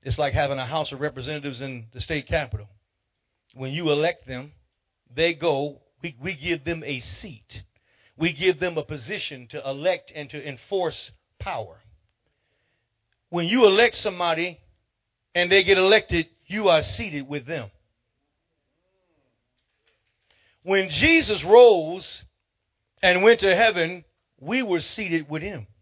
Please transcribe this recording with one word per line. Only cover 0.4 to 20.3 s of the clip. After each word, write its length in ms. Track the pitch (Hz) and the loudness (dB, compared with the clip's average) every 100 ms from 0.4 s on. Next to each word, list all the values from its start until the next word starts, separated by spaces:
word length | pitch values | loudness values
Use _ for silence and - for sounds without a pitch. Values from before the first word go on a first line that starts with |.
| 143 135 | -2 -4
a 80 | 127 | -6
House 280 | 156 147 | -6 -6
of 80 | 139 | -6
Representatives 600 | 147 135 127 151 143 120 | -8 -8 -10 -10 -10 -10
in 260 | 135 127 113 | -12 -12 -16
the 60 | 123 | -14
state 280 | - 156 - | -8 -8 -4
capitol. 400 | 165 135 107 104 _ _ _ _ _ _ _ _ | -4 -4 -12 -14 _ _ _ _ _ _ _ _
When 200 | 127 131 | -14 -10
you 180 | 147 165 | -6 -2
elect 340 | 147 160 170 131 | 0 -2 -4 -12
them, 280 | 127 143 _ _ _ _ _ _ | -14 -14 _ _ _ _ _ _
they 200 | 120 165 | -4 -2
go, 480 | 160 165 139 143 143 _ _ | -2 -2 -2 -4 -10 _ _
we, 140 | 170 117 | -16 -12
we 140 | 151 160 | -12 -10
give 280 | 156 170 | -6 -6
them 200 | 139 165 143 | -6 -10 -8
a 160 | 131 | -10
seat. 640 | 117 - 208 113 _ - - _ _ _ _ _ | -10 -16 -18 -20 _ -20 -20 _ _ _ _ _
We 140 | 165 | -6
give 280 | 143 185 165 | 0 -2 0
them 180 | 180 160 | -4 -4
a 60 | |
position 640 | 147 151 120 202 - 139 120 | -8 -12 -10 -10 -10 -14 -16
to 180 | 147 135 | -12 -10
elect 420 | 139 165 175 - | -4 -4 -4 -8
and 160 | 156 143 | -16 -14
to 160 | 151 147 | -12 -12
enforce 680 | 131 _ 196 170 - - _ _ _ | -14 _ -4 -4 -6 -18 _ _ _
power. 400 | - 147 104 80 _ _ _ _ _ _ _ _ _ _ _ _ _ _ _ | -10 -8 -10 -18 _ _ _ _ _ _ _ _ _ _ _ _ _ _ _
When 160 | 170 170 | -4 0
you 200 | 233 220 | 6 6
elect 300 | 190 233 - | 8 4 2
somebody 640 | 214 180 175 160 175 165 _ _ _ _ _ _ _ 175 | -6 -2 -2 -2 -4 -10 _ _ _ _ _ _ _ -4
and 160 | 180 | 2
they 120 | 196 | 4
get 140 | 185 190 | 4 4
elected, 500 | 190 214 202 175 160 _ _ | 6 4 4 -4 -4 _ _
you 220 | 202 202 | -2 2
are 120 | 160 | 2
seated 460 | - 95 202 147 135 | 0 -8 -8 -10 -8
with 180 | 143 123 | -10 -8
them. 240 | 156 104 _ _ _ _ _ _ _ _ _ _ _ _ 381 _ 320 127 _ _ _ _ _ _ _ _ _ _ | -10 -12 _ _ _ _ _ _ _ _ _ _ _ _ _ _ _ _ _ _ _ _ _ _ _ _ _ _